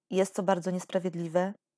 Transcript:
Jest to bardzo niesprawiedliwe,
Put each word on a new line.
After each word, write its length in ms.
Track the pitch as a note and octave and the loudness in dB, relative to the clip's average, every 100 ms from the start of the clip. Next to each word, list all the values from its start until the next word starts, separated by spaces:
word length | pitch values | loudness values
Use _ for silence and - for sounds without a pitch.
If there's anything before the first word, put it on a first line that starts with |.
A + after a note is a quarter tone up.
| - | -2
Jest 260 | F#3 G3 - | 0 2 0
to 80 | |
bardzo 280 | F#3 F#3 F3 | 2 2 0
niesprawiedliwe, 840 | F3+ - F#3+ F3+ E3+ E3+ E3+ F#3+ G#3+ _ | -4 -2 -2 -2 -4 0 0 0 -4 _